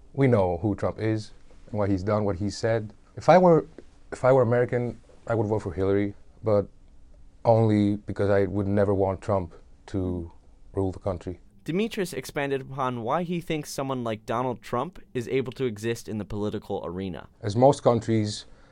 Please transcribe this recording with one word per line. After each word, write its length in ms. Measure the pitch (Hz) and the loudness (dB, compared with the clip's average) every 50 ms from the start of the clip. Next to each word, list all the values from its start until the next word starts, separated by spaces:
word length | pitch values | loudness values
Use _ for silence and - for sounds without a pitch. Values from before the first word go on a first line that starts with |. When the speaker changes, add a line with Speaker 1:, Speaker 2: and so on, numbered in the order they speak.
| - - - | -18 -10 -2
Speaker 1:
We 140 | 135 139 | 0 2
know 300 | 127 117 101 95 90 90 80 | 4 4 4 2 2 0 -2
who 140 | 107 107 98 | -2 -2 -2
Trump 240 | - - 92 82 - | 0 -4 -4 -4 -4
is 320 | 107 110 110 107 104 - - - - - - - - - | -2 -2 -2 -4 -6 -10 -18 -20 -20 -20 -20 -20 -16 -8
and 80 | 113 | -4
what 120 | 104 101 98 | -2 0 0
he's 140 | 101 92 92 | 0 -2 0
done, 200 | 107 104 107 104 | 0 0 0 0
what 140 | 101 92 | -2 -2
he 120 | 82 101 98 | -4 -4 -6
said. 440 | - - - 113 117 113 110 107 - - - _ - | -4 -4 -2 -2 -2 -2 -4 -8 -14 -20 -20 _ -18
If 100 | 107 - 151 | 0 6 8
I 80 | 160 | 8
were, 300 | 180 180 175 165 151 - - - - - - - - - - - | 8 8 8 6 6 4 -2 -12 -20 -20 -20 -20 -20 -16 -16 -8
if 100 | - - | 0 4
I 80 | 127 | 4
were 100 | 135 131 123 | 6 6 6
American, 540 | 110 120 120 123 120 127 120 123 117 113 - - - - - - | 4 4 2 2 0 0 -2 -2 -4 -8 -12 -18 -20 -20 -14 -6
I 80 | - 117 | -2 0
would 120 | 110 107 | 0 0
vote 120 | 104 110 104 | 0 -2 -2
for 120 | - 95 78 | -4 -6 -4
Hillary, 400 | 92 95 98 98 101 104 101 - - - - - - - | -2 0 2 2 2 0 -2 -6 -12 -20 -20 -20 -6 -2
but 240 | 110 104 101 95 - - - - - - - - - - - - - - - - | 2 2 2 0 -2 -10 -20 -20 -20 -20 -20 -20 -20 -20 -20 -20 -20 -20 -2 2
only 520 | 117 113 113 113 110 107 104 104 101 104 | 4 4 6 4 4 4 4 4 2 0
because 320 | 104 - - 98 - 101 98 | -2 -6 -8 -4 -2 0 2
I 160 | 101 101 101 | 2 2 2
would 220 | 92 98 104 98 | 2 0 -2 -2
never 260 | 98 101 104 101 101 101 | 0 2 2 2 2 2
want 280 | 95 98 95 95 90 | 2 0 0 -2 -4
Trump 320 | - - 101 95 87 80 - - - - - - - | -2 -2 -2 -2 -2 -6 -12 -20 -20 -20 -20 -20 -14
to 440 | - - 98 92 90 90 87 85 82 - - _ - - - - - - | -6 -4 -4 -2 -2 -4 -6 -8 -10 -16 -20 _ -20 -20 -20 -20 -8 -4
rule 180 | 98 98 92 | -4 -4 -4
the 80 | 87 - | -4 -6
country. 400 | - 101 90 82 - 92 87 - - - - - - | -6 -6 -6 -6 -8 -10 -12 -12 -16 -20 -20 -12 -8
Speaker 2:
Dimitris 480 | - 151 190 220 220 - 214 180 175 - | -4 -2 -2 -2 -2 -4 -6 -6 -6 -6
expanded 480 | 131 - - - 151 143 139 139 131 | -10 -12 -8 -6 -4 -2 -2 -4 -4
upon 420 | 135 131 135 143 131 127 123 120 110 | -6 -8 -6 -4 -4 -4 -4 -4 -4
why 200 | 120 143 175 180 | -2 -2 -2 -2
he 160 | 165 180 170 | -4 -6 -6
thinks 300 | - - 160 151 143 - | -4 -4 -6 -6 -6 -8
someone 320 | - - 135 135 131 127 117 | -8 -6 -6 -4 -4 -4 -4
like 220 | 113 110 107 - | -4 -6 -6 -6
Donald 360 | - 113 117 131 127 117 - | -4 -4 -2 -2 -4 -4 -6
Trump 380 | - - 123 120 143 180 - - - - - | -8 -6 -4 -4 -4 -6 -10 -16 -20 -8 -8
is 140 | 127 113 - | -8 -4 -2
able 220 | 127 135 117 127 - | -2 -2 -2 -4 -6
to 120 | - 131 | -4 -4
exist 440 | 123 104 101 110 117 117 113 - - | -4 -4 -4 -4 -6 -6 -6 -8 -8
in 80 | 110 | -8
the 80 | 107 98 | -8 -8
political 560 | - 107 104 104 104 101 104 - - 101 87 - | -6 -6 -4 -4 -4 -6 -8 -8 -8 -8 -8 -6
arena. 420 | 82 85 92 98 95 80 55 - - _ _ | -8 -8 -6 -6 -8 -8 -10 -14 -18 _ _
Speaker 1:
As 140 | 117 107 98 | -8 -4 4
most 280 | 120 127 139 143 - - | 6 6 6 6 6 4
countries, 600 | 131 120 113 - 117 113 110 104 104 104 - - - - - - _ | 2 2 4 2 2 2 2 2 0 -4 -8 -14 -18 -20 -20 -20 _